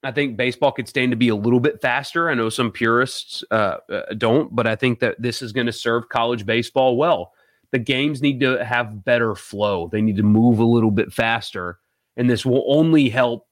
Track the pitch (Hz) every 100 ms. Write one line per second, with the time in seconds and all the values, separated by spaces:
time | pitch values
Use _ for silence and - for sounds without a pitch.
0 | 139 127 143 113 127 123 127 - 117 135
1 | 127 117 120 107 107 123 139 - 131 123
2 | 143 170 170 131 113 110 120 - 113 117
3 | 127 - - - - 110 101 - - 98
4 | - 107 113 127 147 113 113 110 131 117
5 | 120 - 120 113 120 110 120 113 117 117
6 | 117 120 117 123 101 113 117 135 131 123
7 | 160 127 87 _ _ _ _ 135 113 131
8 | 147 143 143 131 131 127 117 120 113 107
9 | 98 120 113 98 - 101 104 95 85 107
10 | 110 101 104 107 120 110 117 117 113 101
11 | - - 113 113 - 101 90 87 _ _
12 | _ - 123 117 131 127 - 143 160 160
13 | 131 113 123 117 _